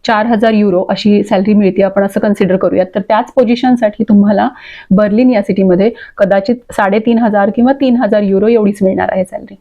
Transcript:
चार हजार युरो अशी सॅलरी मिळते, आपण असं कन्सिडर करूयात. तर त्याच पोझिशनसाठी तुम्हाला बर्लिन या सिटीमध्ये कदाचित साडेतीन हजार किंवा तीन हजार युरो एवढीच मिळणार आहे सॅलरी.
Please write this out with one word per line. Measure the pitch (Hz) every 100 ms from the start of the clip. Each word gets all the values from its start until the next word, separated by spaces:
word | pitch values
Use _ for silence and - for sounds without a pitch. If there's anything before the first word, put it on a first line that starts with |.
चार | - 214 226
हजार | 226 226
युरो | 214 208 180 190
अशी | 190 208 208
सॅलरी | 202 196 196
मिळते, | 208 196 185
आपण | 196 196
असं | 196 202
कन्सिडर | 214 202 185 190
करूयात. | 185 185 180
तर | 208
त्याच | 196 220 247
पोझिशनसाठी | - 226 240 254 240 220 - 214
तुम्हाला | 208 202 196 240 - - - -
बर्लिन | 190 208 208 254
या | 247
सिटीमध्ये | 294 196 190 180 214 226 - -
कदाचित | 196 196 196 240 -
साडेतीन | - 196 208 220 226
हजार | 233 202 202 208
किंवा | 247
तीन | 277 262 240
हजार | 214 214
युरो | 202 190 214
एवढीच | 233 208 202
मिळणार | 190 190 185
आहे | 190
सॅलरी. | 185 - - 196